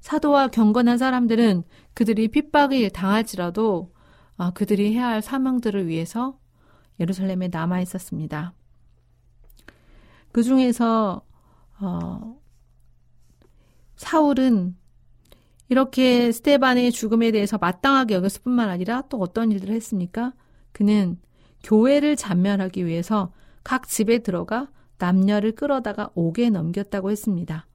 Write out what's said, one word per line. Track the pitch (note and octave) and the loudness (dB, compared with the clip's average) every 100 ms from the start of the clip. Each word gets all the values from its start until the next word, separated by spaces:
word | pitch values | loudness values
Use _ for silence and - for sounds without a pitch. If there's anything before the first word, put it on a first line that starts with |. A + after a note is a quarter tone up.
사도와 | - D4+ D4+ C#4+ C4+ | -4 -2 2 4 2
경건한 | - G#3+ A3 A#3+ A#3+ | 4 4 4 4 2
사람들은 | C4 B3+ A#3+ A3+ A#3 F3+ - - _ | 2 2 2 4 4 2 -4 -18 _
그들이 | - A3 G#3+ A3 | -2 0 2 0
핍박을 | C#4+ D4 D4 C#4+ C4+ G#3 | 0 0 2 2 2 -2
당할지라도, | F3+ F#3+ G#3+ A3 F#3 F3 F3 A3 F3+ F3 _ _ _ _ - | -2 0 0 -2 -4 -6 -2 -2 -2 -6 _ _ _ _ -6
아, | F3+ | -6
그들이 | F3+ G3+ G3+ G#3 | -2 -2 2 2
해야 | A3 B3 | 0 0
할 | A3 | -2
사명들을 | A3 C#4 C4 B3+ A#3 G3+ F3 | -4 -2 0 0 -2 -2 -2
위해서 | D#3+ E3+ A3+ B3+ C4+ _ _ _ _ _ _ | -4 -4 -6 -6 -8 _ _ _ _ _ _
예루살렘에 | E3+ F#3 F#3+ F#3 F3+ | -4 -2 -4 -2 -4
남아 | E3+ E3 F3+ | -4 -2 -2
있었습니다. | F#3 F3+ - E3 D#3 D3+ F3 - _ _ _ _ _ _ _ _ - - - _ _ - _ _ _ | -4 -8 -10 -10 -8 -8 -10 -14 _ _ _ _ _ _ _ _ -20 -20 -20 _ _ -20 _ _ _
그 | A#3 | -2
중에서, | A#3 C4 B3+ A#3 A3+ A3+ G#3 F3+ _ - _ _ _ - | 2 4 2 2 2 2 0 -4 _ -20 _ _ _ -10
어, | G3 F3 E3+ F3+ A3+ C4+ - _ _ _ _ _ _ _ _ _ _ _ _ _ _ - | -6 -6 -6 -10 -14 -18 -20 _ _ _ _ _ _ _ _ _ _ _ _ _ _ -18
사울은 | - E4 D4 B3+ C4 A3 F3+ F3+ _ _ _ _ _ - _ _ _ | -2 2 2 4 2 2 0 -8 _ _ _ _ _ -20 _ _ _
이렇게 | B3+ C4+ B3+ B3+ B3 A#3+ | 0 2 2 4 4 2
스데반의 | A#3 - C#4+ C4 B3 B3 | 0 2 4 4 2 2
죽음에 | A#3 A3 A3+ A3+ | 0 0 2 2
대해서 | G#3+ G3+ G#3+ | 2 0 -2
마땅하게 | E3+ F#3 C#4 C4+ B3 | -2 0 2 2 2
여겼을 | F#3+ F#3+ - | 0 0 -4
뿐만 | - B3 A3 | -2 0 0
아니라 | F3+ F#3 A#3+ C#4 | -2 -4 -4 -6
또 | B3+ | -6
어떤 | F3+ A3 A3+ | -4 -2 0
일들을 | G3+ F#3+ | -2 -2
했습니까? | A3+ A3 G3+ F3 A3 B3 - _ _ _ | -6 -4 -6 -4 -6 -8 -8 _ _ _
그는 | - G3+ G#3 F#3 F3 _ _ _ _ | 0 2 2 0 -4 _ _ _ _
교회를 | - G#3+ A#3+ C#4+ D4 D4 | 2 4 6 4 2 0
잔멸하기 | A3 F3 F#3+ G3+ F#3 F#3 | 0 0 2 0 -2 -4
위해서 | F3 E3 F3 A3 F3+ - - - | -4 -4 -2 -2 -2 -10 -20 -20
각 | - C4 - | -6 -6 -4
집에 | - G#3+ A#3 | -4 0 0
들어가 | A#3 F3+ F3 A3 C#4 - _ _ | 0 -6 -4 -6 -8 -16 _ _
남녀를 | F3+ F#3 F#3+ G#3 A3 | 0 2 4 2 0
끌어다가 | A3 C#4+ C4+ A3+ G#3 G#3 | -4 -2 -2 -2 -8 -8
옥에 | - E3 E3 A#3+ | -4 -4 0 0
넘겼다고 | G3 E3 F3 G3+ G3+ F#3+ | 0 -2 -6 -6 -6 -4
했습니다. | G#3 - F3+ E3+ D#3+ - | -4 -4 -4 -6 -10 -14